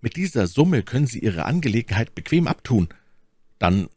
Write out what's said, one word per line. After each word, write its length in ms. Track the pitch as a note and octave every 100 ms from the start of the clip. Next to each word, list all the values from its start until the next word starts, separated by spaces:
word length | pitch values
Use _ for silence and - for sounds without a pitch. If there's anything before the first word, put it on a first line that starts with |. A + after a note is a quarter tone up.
Mit 160 | A#2 E3
dieser 300 | F#3+ A#2+ F2+
Summe 360 | - F3 C3+
können 240 | - B2+ C#3
Sie 140 | A2+
Ihre 240 | A2 E2+
Angelegenheit 720 | - F3 C#3+ A2 - G2 -
bequem 340 | - - E3 E3+
abtun. 400 | - - A2+ E2 - _ _ _ _ _ -
Dann 280 | F2 G2 -